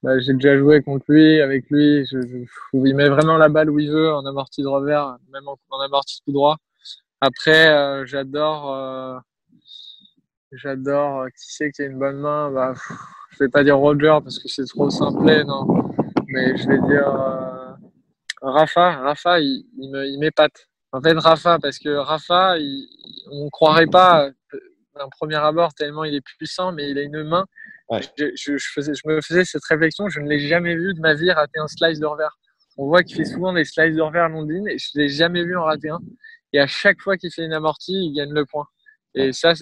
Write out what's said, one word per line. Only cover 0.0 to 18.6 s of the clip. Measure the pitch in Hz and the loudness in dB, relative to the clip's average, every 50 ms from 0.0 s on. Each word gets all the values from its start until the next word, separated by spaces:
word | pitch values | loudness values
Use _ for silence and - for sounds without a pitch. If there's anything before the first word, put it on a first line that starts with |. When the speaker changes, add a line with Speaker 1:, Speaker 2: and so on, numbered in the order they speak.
| - | 0
Speaker 1:
bah, | 131 131 131 | 0 0 0
j'ai | 123 131 135 | 2 0 -2
déjà | 131 131 143 139 135 | 2 4 4 4 6
joué | 139 143 151 147 135 | 6 6 6 6 4
contre | - 139 135 - - | 2 -6 -6 0 4
lui, | 147 156 156 156 156 156 | 6 6 8 8 6 6
avec | 147 135 135 135 123 _ | 4 2 0 -4 -4 _
lui. | 147 147 147 147 147 147 135 | 0 2 4 4 4 2 0
Je, | 120 135 131 | -2 -6 -8
je, | 127 120 127 123 123 120 _ - - - - | -8 -8 -10 -14 -14 -14 _ -20 -16 -4 -2
il | 135 131 135 135 | 2 2 2 2
met | 139 143 147 | 4 4 4
vraiment | 139 139 156 160 160 160 | 4 4 4 4 4 6
la | 160 151 | 6 6
balle | 151 156 156 151 | 6 4 2 2
où | 147 151 | 2 0
il | 151 147 | -2 0
veut, | 151 156 160 160 156 | 0 0 2 2 0
en | 143 135 | -2 -4
amorti | 139 139 139 135 - - - | -6 -8 -8 -8 -10 -8 -8
de | 139 | -6
revers, | 139 135 139 139 143 151 147 147 139 127 120 127 131 135 | -2 -2 -2 0 0 0 -2 -2 -4 -8 -14 _ _ _
même | 139 139 143 | -18 -16 -16
en, | 139 135 _ _ | -18 _ _ _
en | 135 135 | -10 -8
amorti | 139 139 139 139 139 - - - | -8 -2 -2 -2 -2 -2 -12 -14
de | _ | _
coup | - 139 | -6 -2
droit. | 139 143 147 156 156 _ _ _ _ _ - - _ _ _ _ _ - | 2 2 2 2 0 _ _ _ _ _ -20 -20 _ _ _ _ _ -2
Après, | 135 127 - - 160 156 156 160 160 | -2 -2 -2 2 4 6 6 8 6
euh, | 151 147 143 139 139 139 135 | 6 4 2 0 -4 -6 -8
j'adore, | 123 135 139 135 135 135 147 151 156 156 151 147 139 135 | -8 -8 -8 -8 -6 -6 -4 -4 -4 -4 -6 -8 -10 -8
euh, | 135 135 131 131 131 131 131 127 127 _ _ _ _ _ _ _ _ _ _ - - - - - _ _ _ _ _ _ _ _ _ _ _ - | -8 -8 -10 -10 -10 -12 -12 -14 -16 _ _ _ _ _ _ _ _ _ _ -20 -20 -20 -20 -20 _ _ _ _ _ _ _ _ _ _ _ -20
j'adore, | 127 - 143 135 131 131 139 143 143 147 143 139 135 131 | -16 -12 -10 -10 -8 -4 -2 0 0 0 -2 -4 -6 -8
euh, | 131 | -10
qui | _ _ - - - | _ _ -20 -20 -10
c'est | - 151 147 | -8 -8 -8
qui | 139 - | -6 -8
a | 143 | -10
une | 139 135 131 | -10 -6 -6
bonne | 135 139 139 139 | -6 -6 -6 -4
main ? | 143 147 147 151 151 143 | -6 -4 -4 -4 -4 -4
Bah, | 135 131 127 131 127 | -4 -4 -4 -4 -4
pff, | 127 - - - - - - - - - _ | -8 -12 -16 -16 -16 -18 -20 -20 -20 -20 _
je | _ _ 139 | _ _ -2
vais | 131 | 2
pas | - 147 143 | 4 4 6
dire | 143 143 135 | 6 6 6
Roger | 139 147 147 147 143 156 156 151 - | 4 4 2 4 4 4 4 4 2
parce | 131 120 - | -4 -16 -14
que | - - | -14 -14
c'est | - - 135 | -8 -8 -8
trop | 123 - - 143 143 | -8 -2 -2 -2 -2
simplé, | - - 147 147 - - - 156 156 151 147 | 0 0 -2 -2 0 2 4 4 4 4 2
non. | 143 139 139 135 - - - - - - - - - - - - | -2 -6 -6 -2 0 0 0 0 -2 -4 -4 -6 -2 -2 -4 -4
Mais | - 135 131 127 127 131 120 | -4 -4 -2 0 0 -2 -2
je | - 135 | 0 0
vais | 139 135 | 2 2
dire, | 131 135 143 143 143 139 | 2 2 2 2 2 0
euh, | 139 135 135 135 131 131 131 131 127 131 131 131 131 139 - 101 _ _ _ _ _ _ _ _ - _ - | -2 -2 -4 -4 -6 -6 -10 -10 -12 -14 -16 -18 -20 -20 -20 -20 _ _ _ _ _ _ _ _ -16 _ -6
Rafa. | 135 131 143 | 0 4 4